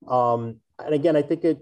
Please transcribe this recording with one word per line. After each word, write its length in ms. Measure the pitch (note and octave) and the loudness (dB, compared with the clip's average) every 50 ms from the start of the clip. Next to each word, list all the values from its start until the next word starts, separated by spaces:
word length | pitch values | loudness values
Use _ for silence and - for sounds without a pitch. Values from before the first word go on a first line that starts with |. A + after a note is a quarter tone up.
| - | -6
um, 500 | - B2+ B2+ B2 A#2+ A#2 A#2+ A#2 A2+ A2+ - _ _ _ - | -2 0 0 2 2 0 -2 -4 -6 -12 -14 _ _ _ -10
and 160 | - - D3+ | -4 -2 -2
again, 220 | C#3+ C#3+ E3+ D#3 | 0 2 2 2
I 60 | D3 | 2
think 220 | D3 D3+ E3+ D#3+ F3+ | 0 0 -2 -2 0
it, 140 | E3 D3+ C#3 | -2 -2 -2